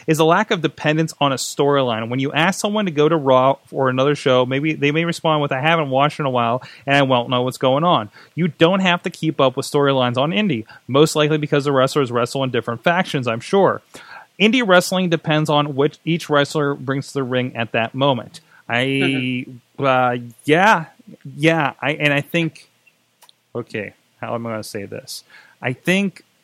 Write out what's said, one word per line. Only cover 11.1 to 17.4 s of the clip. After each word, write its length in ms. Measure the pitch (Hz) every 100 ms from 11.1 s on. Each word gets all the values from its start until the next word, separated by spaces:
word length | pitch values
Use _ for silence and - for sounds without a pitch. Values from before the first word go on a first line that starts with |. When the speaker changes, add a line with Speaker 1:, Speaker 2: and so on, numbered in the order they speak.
| 151
Speaker 1:
likely 220 | 151 156
because 260 | 147 147
the 80 | 139
wrestlers 400 | 135 131 151 127
wrestle 320 | 120 120 139
in 60 | 131
different 340 | 120 - 113
factions, 420 | 175 170 180 143 120
I'm 140 | 113
sure. 420 | - 196 165 104 - - - - - -
Indie 260 | 208 254
wrestling 440 | 226 180 - 185 180
depends 420 | 165 - 151 156
on 240 | 147 147
which 240 | 135 147 -
each 260 | 160 165 -
wrestler 420 | 147 139 160 143
brings 340 | 143 131 139 -
to 60 |
the 100 | 139
ring 320 | 127 127